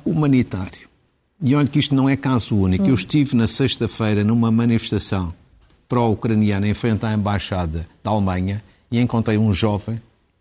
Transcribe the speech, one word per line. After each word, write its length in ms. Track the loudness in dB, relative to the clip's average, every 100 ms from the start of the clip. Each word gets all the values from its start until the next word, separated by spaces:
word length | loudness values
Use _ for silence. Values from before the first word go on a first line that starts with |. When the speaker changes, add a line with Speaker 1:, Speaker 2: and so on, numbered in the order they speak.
| -2
Speaker 1:
humanitário. 840 | 0 4 4 2 -4 -8 -12 -20 _ _ _ _ -4
E 140 | 0 2
olha 120 | 2
que 120 | 2
isto 160 | 2 2
não 120 | 2
é 80 | 0
caso 400 | 0 -2 0 0
único. 280 | 2 2
Speaker 2:
Hum. 60 | 2
Speaker 1:
Eu 40 |
estive 420 | 0 0 0 2 2
na 120 | 0
sexta-feira 760 | 0 -2 -2 -4 -2 0 0
numa 280 | 2 2 2
manifestação 840 | 2 2 0 0 -4 -2 -4 -4 -10 _ _ _ _ -4
pró-ucraniana 800 | 0 0 0 0 2 2 0 -2
em 60 |
frente 320 | 0 -2 -2 -2
à 80 |
Embaixada 760 | -2 -2 -2 -4 -4 -4 -6 -8 _
da 80 | -4
Alemanha 520 | 0 0 -2 -2 -6 -10 _ -4
e 80 | -2
encontrei 380 | 0 0 0 2
um 140 | 2
jovem, 460 | 2 0 -2 -6 -10 -12 _ _ _